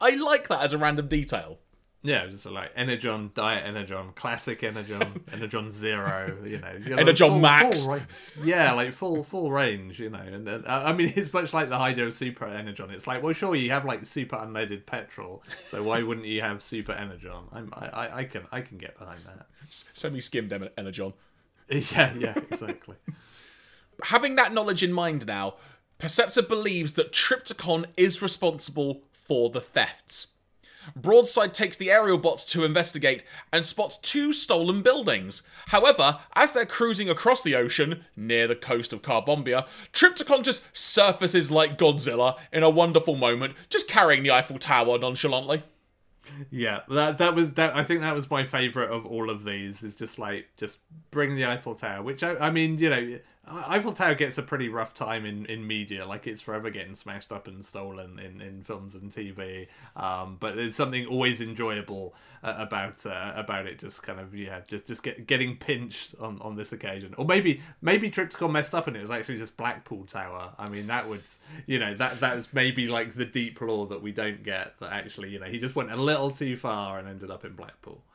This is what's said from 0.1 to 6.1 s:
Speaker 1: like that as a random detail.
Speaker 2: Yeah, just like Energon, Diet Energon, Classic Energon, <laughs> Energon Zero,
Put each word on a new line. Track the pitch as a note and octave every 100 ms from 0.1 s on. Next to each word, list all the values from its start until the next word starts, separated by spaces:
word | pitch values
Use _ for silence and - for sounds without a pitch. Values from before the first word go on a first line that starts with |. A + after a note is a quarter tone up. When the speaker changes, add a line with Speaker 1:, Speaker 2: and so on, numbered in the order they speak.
Speaker 1:
like | C#4 D4+ D4 -
that | D3+
as | C#3+
a | D3+
random | D3+ D3 C#3+
detail. | D3+ C#3 G#2 D#2 D#2+ _ _ _ _
Speaker 2:
Yeah, | C#3+ A#2+ F#2
just | G2 G2
like | G2 F2 -
Energon, | B2+ A#2+ A#2+ G#2+ G#2
Diet | - G#2+ G#2 F#2
Energon, | G#2 F#2+ F#2+ F#2+
Classic | - A#2+ A#2 - A2
Energon, | A2 G#2+ G#2 G2+ G2+ F#2+ -
<laughs> |
Energon | G2+ A2 A2+ G#2+
Zero, | G#2 G#2+ G#2 G2